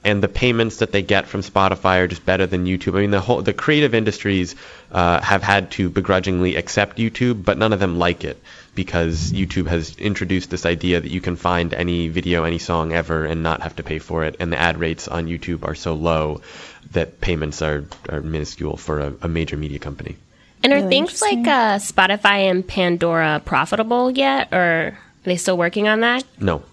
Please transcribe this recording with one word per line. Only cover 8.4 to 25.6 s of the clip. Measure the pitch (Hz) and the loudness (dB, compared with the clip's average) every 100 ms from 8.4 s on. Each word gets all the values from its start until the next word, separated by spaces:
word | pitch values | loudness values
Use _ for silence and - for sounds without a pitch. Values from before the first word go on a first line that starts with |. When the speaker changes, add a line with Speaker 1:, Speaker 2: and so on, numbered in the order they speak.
| - - - - | -16 -20 -10 -6
Speaker 1:
because | 90 85 82 82 87 | -2 0 0 0 -2
YouTube | 95 92 - 82 | 0 0 0 0
has | 85 80 - | -2 -2 -6
introduced | 104 95 90 92 - | -4 -2 0 -2 -2
this | 90 85 | -4 -2
idea | 85 90 87 | 0 2 0
that | 80 | 0
you | 90 | -4
can | 90 87 | -4 -2
find | 90 87 85 | 0 0 0
any | - 87 87 82 | -2 -2 0 -2
video, | 82 85 85 | -2 0 0
any | 82 85 | 0 -2
song | - 85 80 | -2 -2 0
ever | 82 80 82 78 | -2 0 -2 -2
and | 82 | -2
not | 80 78 | -2 -2
have | 82 - | -6 -10
to | |
pay | 76 78 | -8 -8
for | - 82 | -4 -4
it. | 78 - | -4 -4
And | 87 | -4
the | 80 | 0
ad | 85 80 | 0 0
rates | 82 80 - | -2 -4 -6
on | 85 82 | -6 -4
YouTube | 85 - 82 | -6 -6 -6
are | 78 78 | -6 -6
so | 85 78 | -4 -2
low | 82 80 78 76 - - - - - | 0 0 0 -6 -12 -20 -20 -20 -4
that | 90 78 - | -2 -2 -4
payments | - 82 78 73 | -2 -2 -4 -4
are, | 78 73 73 - - | -4 -4 -6 -14 -8
are | 76 | -8
minuscule | 78 78 76 - 76 - | -4 -6 -6 -6 -6 -6
for | - 76 | -4 -4
a, | 71 - | -4 -6
a | 85 | -4
major | 82 80 76 | -2 -2 -4
media | 76 71 | -6 -8
company. | 76 71 - - _ _ _ _ | -10 -10 -12 -14 _ _ _ _
Speaker 2:
And | 254 | 2
are | 285 | 2
Speaker 3:
Really | 190 | 4
Speaker 2:
things | 269 349 - | 2 0 0
like, | 427 | 0
Speaker 3:
interesting. | 247 240 269 220 202 - - | 2 2 4 2 0 0 2
Speaker 2:
uh, | 185 | 2
Spotify | 208 202 202 190 | 4 4 4 4
and | 185 185 | 2 0
Pandora | - 180 175 170 165 156 151 | 0 2 2 2 2 2 0
profitable | - 135 156 208 220 240 254 | 0 0 2 0 0 2 2
yet, | 262 269 269 - | 2 2 0 0
or | 185 | 2
are | 175 165 160 - - _ | 2 2 -2 -8 -20 _
they | 190 180 | -4 -2
still | - | 0
working | 180 | 0